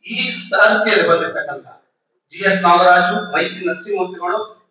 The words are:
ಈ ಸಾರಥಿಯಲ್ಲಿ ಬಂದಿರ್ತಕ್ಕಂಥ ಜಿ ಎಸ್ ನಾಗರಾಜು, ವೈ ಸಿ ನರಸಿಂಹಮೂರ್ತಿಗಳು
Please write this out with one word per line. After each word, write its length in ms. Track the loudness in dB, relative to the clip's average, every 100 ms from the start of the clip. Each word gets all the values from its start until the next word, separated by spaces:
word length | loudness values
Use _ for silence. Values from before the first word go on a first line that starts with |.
| -12
ಈ 260 | -8 -6
ಸಾರಥಿಯಲ್ಲಿ 760 | -8 -6 2 2 2 2 2 2
ಬಂದಿರ್ತಕ್ಕಂಥ 600 | 0 -2 -8 -10 -12 -16 -20 _ _ _ _ _
ಜಿ 120 | -4
ಎಸ್ 200 | 0 2
ನಾಗರಾಜು, 720 | 4 6 6 6 4 -2 -4
ವೈ 120 | -4 -4
ಸಿ 220 | -4 -6
ನರಸಿಂಹಮೂರ್ತಿಗಳು 1000 | -6 -6 -4 -4 -6 -6 -6 -6 -14 _